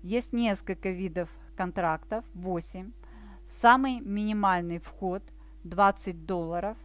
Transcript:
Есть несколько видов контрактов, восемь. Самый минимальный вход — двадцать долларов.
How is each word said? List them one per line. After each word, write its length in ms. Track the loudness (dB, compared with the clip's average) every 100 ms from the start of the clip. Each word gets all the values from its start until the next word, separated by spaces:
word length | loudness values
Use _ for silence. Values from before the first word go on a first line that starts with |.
Есть 320 | 0 -2 0
несколько 560 | 2 2 0 -4 -4 -4
видов 400 | -2 -2 -2 -4 -8 -16 -6
контрактов, 680 | -4 0 0 0 -2 -6 -6
восемь. 580 | -8 -4 -4 -4 -14 -14 -16 -20 -18 -18 -18 -18 6
Самый 380 | 8 8 6 -2
минимальный 800 | -4 -2 0 2 4 4 0 -6
вход — 420 | -8 -6 -4 -4 -8 -20 -20 -16
двадцать 640 | -6 6 6 4 -6 -8 -2
долларов. 520 | -2 0 -2 -4 -6